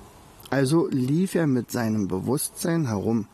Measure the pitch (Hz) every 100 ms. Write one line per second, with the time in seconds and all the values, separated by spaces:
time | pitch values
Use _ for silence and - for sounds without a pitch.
0 | - - - - - 131 135 165 - 139
1 | 127 156 190 180 156 127 104 120 113 110
2 | 92 92 104 143 - - 175 165 135 104
3 | 98 117 98